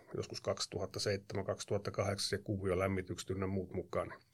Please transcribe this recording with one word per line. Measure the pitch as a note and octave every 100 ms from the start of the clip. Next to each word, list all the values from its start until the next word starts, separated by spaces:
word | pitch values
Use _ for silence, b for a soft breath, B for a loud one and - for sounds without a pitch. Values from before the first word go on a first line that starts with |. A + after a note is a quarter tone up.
| - -
joskus | - -
kaksituhatta | G2 F#2+ - F#2 F#2+ -
seitsemän, | G#2+ G2 - G2+
kaksituhatta | G2 G2 - G2+ G2+
kahdeksan | - G2 G2 - G2
ja |
kuvio | - G2 G2 F2+
lämmitykset | G2 F#2+ F#2+ F2+ -
ynnä | F#2 F#2+
muut | G2 F2+
mukaan. | F#2+ - F#2+ F2
Niin | - -